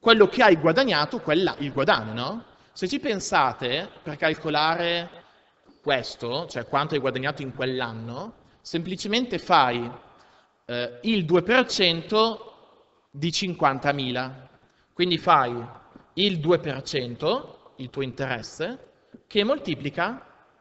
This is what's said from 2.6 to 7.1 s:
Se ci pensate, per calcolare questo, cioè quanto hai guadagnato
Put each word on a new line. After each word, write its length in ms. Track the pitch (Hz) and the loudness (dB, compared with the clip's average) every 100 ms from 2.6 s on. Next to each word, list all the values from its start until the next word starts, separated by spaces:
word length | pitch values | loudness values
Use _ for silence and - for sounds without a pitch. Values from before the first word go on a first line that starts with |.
| _ | _
Se 140 | - 185 | -8 -4
ci 120 | 277 | -4
pensate, 880 | 294 202 - 180 131 120 123 135 196 - | -2 -4 0 2 2 0 -4 -4 -6 -12
per 140 | - 147 | -14 -2
calcolare 920 | 160 156 156 151 156 165 170 170 175 - - _ _ _ _ _ | -2 0 -2 0 2 0 -2 -2 -6 -14 -20 _ _ _ _ _
questo, 640 | - 131 - - 120 131 165 | 0 0 -2 -10 -6 -6 -6
cioè 220 | 131 113 | -8 -2
quanto 260 | 139 151 | -2 0
hai 60 | 151 | 0
guadagnato 420 | 131 | -2